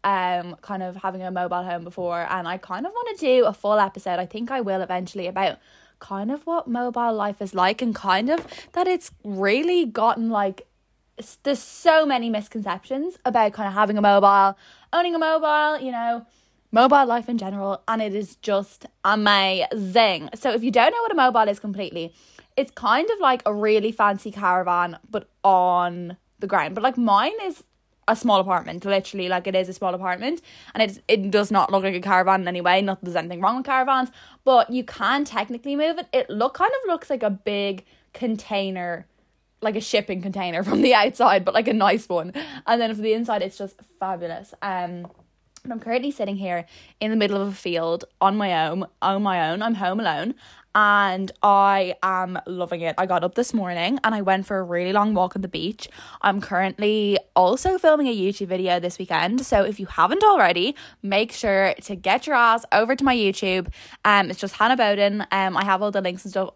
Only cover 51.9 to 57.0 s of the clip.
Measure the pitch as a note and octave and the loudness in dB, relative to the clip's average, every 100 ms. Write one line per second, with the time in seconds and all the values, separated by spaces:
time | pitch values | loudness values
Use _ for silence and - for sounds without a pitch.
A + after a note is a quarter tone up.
51.9 | - F#3+ F#3 F#3 F3+ - F3+ E3+ F3 E3 | -2 -2 -2 -2 -6 -8 -6 -6 -4 -4
52.9 | D#3 F#3 F3 F3+ - B3 A3+ F3+ F3 F3 | -2 0 0 0 -2 0 -2 -4 -4 -2
53.9 | C4+ A3 A3 F#3+ F#3+ F#3+ G3 F3+ F3 F3+ | 0 0 0 0 0 0 -6 -2 -2 0
54.9 | G#3 G#3 G#3 F#3 G3 F#3+ - F3 A3 - | 0 2 0 -2 -4 -8 -6 -8 -8 -14
55.9 | - - - G3+ G3+ - F3+ F#3+ F#3+ G#3 | -18 -20 -2 0 0 -2 -2 -2 0 0
56.9 | G#3+ | 0